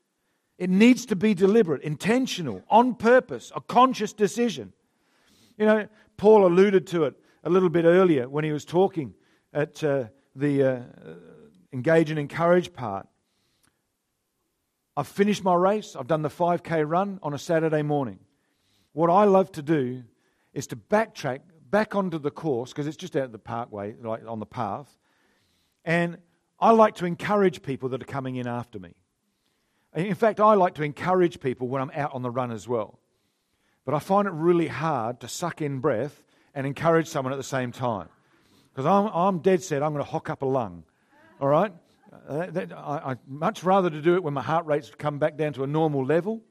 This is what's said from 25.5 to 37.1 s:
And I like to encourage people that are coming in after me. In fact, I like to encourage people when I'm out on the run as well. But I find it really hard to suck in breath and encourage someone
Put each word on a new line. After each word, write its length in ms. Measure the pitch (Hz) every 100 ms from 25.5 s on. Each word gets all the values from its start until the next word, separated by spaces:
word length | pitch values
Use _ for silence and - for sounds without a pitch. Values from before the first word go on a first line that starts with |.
| _ _ _
And 340 | 170 170 170 165 _ _ _ _
I 140 | 196
like 240 | 226 214 -
to 100 | 175
encourage 560 | 175 - 208 190 -
people 280 | - 131 131
that 120 | 127
are 40 | -
coming 280 | 139 131
in 140 | 127 120
after 320 | 120 120 104
me. 160 | 87 - _ _ _ _ _ _ _ _ _
In 200 | 151 196
fact, 240 | 175 220 196
I 140 | 214
like 220 | 208 185
to 80 | 147
encourage 580 | 151 147 170 185 175 170
people 260 | 131 117 127
when 140 | 135
I'm 100 | 135
out 180 | 160 147
on 80 | 139
the 100 | 123
run 220 | 120 123
as 160 | 110 101
well. 300 | 120 101 _ _ _ _ _ _ _ _ _ -
But 80 |
I 40 | 151
find 280 | - 196 202
it 40 |
really 360 | 160 170 175 156
hard 500 | 117 160 139 110 123
to 80 | 120
suck 340 | - 175 -
in 160 | 147 135
breath 460 | 143 110 143 - _ _ _
and 120 | 143 135
encourage 420 | 139 165 165
someone 240 | 160